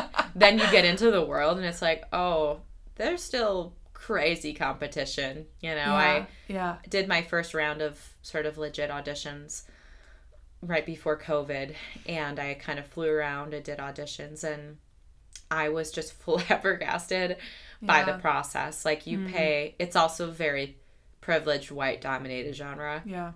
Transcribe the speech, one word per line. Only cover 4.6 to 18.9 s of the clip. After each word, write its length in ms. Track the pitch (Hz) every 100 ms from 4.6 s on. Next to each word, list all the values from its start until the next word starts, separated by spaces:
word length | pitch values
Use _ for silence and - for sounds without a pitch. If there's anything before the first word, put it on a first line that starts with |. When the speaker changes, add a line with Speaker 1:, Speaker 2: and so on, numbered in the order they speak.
| 139 135 143 151 135 - 135 147 156 -
Speaker 1:
you 100 | 165
know? 60 | 156
Speaker 2:
Yeah, 180 | 147
Speaker 1:
I 320 | 147 151 151 - - -
Speaker 2:
yeah. 280 | 190 180 175 -
Speaker 1:
did 180 | 196 190
my 160 | 170
first 320 | 170 170 170
round 260 | 160 151 151
of 160 | 151 147 - -
sort 220 | - 160
of 140 | 151 156
legit 320 | 151 147 147
auditions 720 | 143 143 147 151 143 147 - - - - - - - - - - -
right 220 | 175 160
before 320 | 156 160 160 151
covid, 600 | - 147 143 139 139 151 - - -
and 340 | 165 147 143
I 140 | 143
kind 260 | 143 - 143
of 60 | 139
flew 220 | - 160
around 440 | 156 147 143 147
and 100 | 147
did 140 | 143 143
auditions, 640 | 139 139 147 - 147 151
and 360 | 160 147 147 151 _ - - - - - -
I 200 | 156 151
was 240 | 160 156
just 200 | - 156
<laughs> 100 | -
flabbergasted 1120 | - 165 175 208 190 180 160 175 - 185 180 175 - - - -
by 220 | 208 156
the 100 | 147
Speaker 2:
Yeah. 40 | 143
Speaker 1:
process. 640 | 160 139 - 139 143 151
Like, 220 | 160